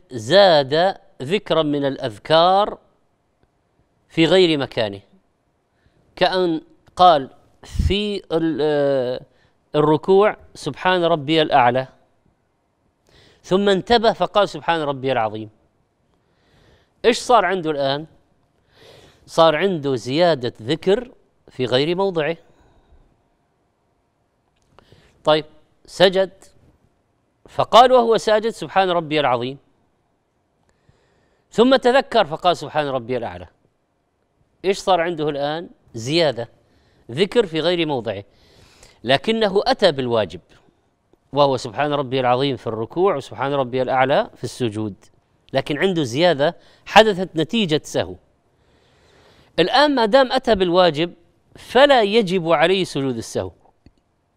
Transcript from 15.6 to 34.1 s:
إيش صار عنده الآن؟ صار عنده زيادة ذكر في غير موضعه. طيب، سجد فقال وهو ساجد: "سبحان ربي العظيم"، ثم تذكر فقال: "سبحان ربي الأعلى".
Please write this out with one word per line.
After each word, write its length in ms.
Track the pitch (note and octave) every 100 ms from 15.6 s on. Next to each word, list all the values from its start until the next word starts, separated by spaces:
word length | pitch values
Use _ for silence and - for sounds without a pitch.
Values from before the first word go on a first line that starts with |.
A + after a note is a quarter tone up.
| _ _ _ _ _ _ _ _ _ _ _ _ _ _ A3
إيش 140 | B3
صار 260 | - B3 F3
عنده 260 | F#3+ D#3+
الآن؟ 340 | D3 C#3 C#3 D#3 _ _ _ _ _ _ _ - - - _ -
صار 280 | - E3 D3+
عنده 400 | F#3+ F3 C#3 B2+
زيادة 580 | A2 C#3 F3 D3 A#2 -
ذكر 500 | A2 D#3+ F#3 G#3 A#3+ - _ _ _
في 160 | - B2
غير 300 | B2+ D3 F3
موضعه. 420 | G3 E3+ D3 E3+ _ _ _ _ _ _ _ _ _ _ _ _ _ _ _ _ _ _ _ _ _ _ _ _ _ _ _ _
طيب، 220 | - D#3 D3 _ _ _ _
سجد 460 | - F#3 F#3 F#3+ - - _ _ _ _ _ _ _ _ _ _
فقال 420 | - C3+ G#3 B3+
وهو 260 | B3+ A#3 G#3+
ساجد: 320 | - G#3+ A3
"سبحان 400 | G#3+ D3+ F#3 F#3+
ربي 300 | F3 D#3 D3+
العظيم"، 380 | C#3 B2 B2 C#3 _ _ _ _ _ _ _ _ _ _ _ _ _ _ _ _ _ _ _
ثم 240 | - A#3+ C4+
تذكر 500 | B3 C4+ C4 A#3 E3+
فقال: 320 | D#3 F3+ D#3+
"سبحان 300 | C#3 D3+ C#3+
ربي 300 | C3 A#2 B2+
الأعلى". 300 | A2 F2+ E2+ _ _ _ _ _ _